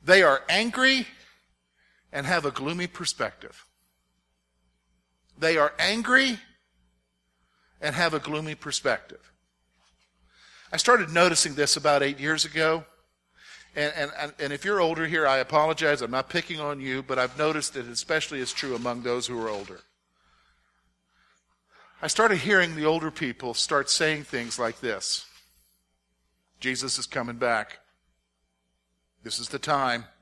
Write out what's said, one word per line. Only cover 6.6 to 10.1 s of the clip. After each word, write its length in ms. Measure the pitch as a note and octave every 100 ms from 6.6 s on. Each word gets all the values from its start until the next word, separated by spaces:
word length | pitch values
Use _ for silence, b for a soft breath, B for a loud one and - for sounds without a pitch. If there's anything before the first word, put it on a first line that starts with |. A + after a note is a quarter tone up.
| _ _ _ _ _ _ _ _ _ _ _ _
and 160 | D3+ C#3
have 180 | E3+
a 60 | D#3
gloomy 360 | D3 D3+ D#3 D3+
perspective. 760 | D3+ C3+ C#3+ A2+ - - _ _ _ _ _ _ _ _ _